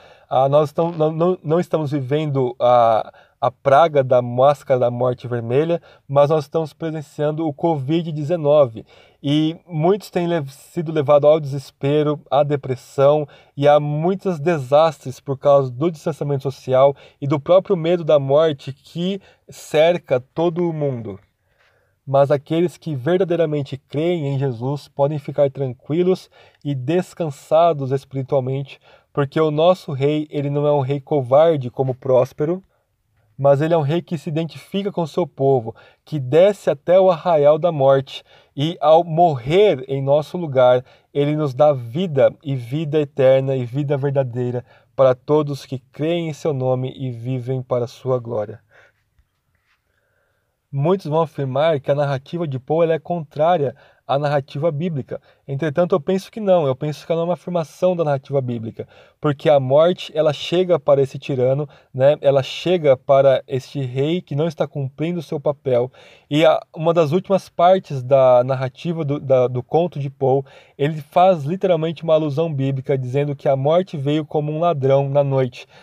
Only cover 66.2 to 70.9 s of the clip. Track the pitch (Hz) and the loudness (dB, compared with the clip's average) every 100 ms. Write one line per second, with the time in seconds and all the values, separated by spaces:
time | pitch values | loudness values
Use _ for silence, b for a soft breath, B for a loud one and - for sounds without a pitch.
66.2 | b 147 160 151 - 170 160 170 151 180 | b 2 2 2 -4 -6 0 2 2 0
67.2 | 190 190 - - 175 190 - 139 123 135 | 0 -2 -2 2 4 4 0 -8 2 4
68.2 | 131 123 127 131 131 - 165 165 147 143 | 6 4 4 -2 -6 -8 -6 -4 -4 -4
69.2 | 139 131 123 123 - 151 175 147 139 135 | 2 2 2 -2 -2 -2 -2 -4 -8 -2
70.2 | 131 135 139 b b b 143 | 2 2 0 b b b -4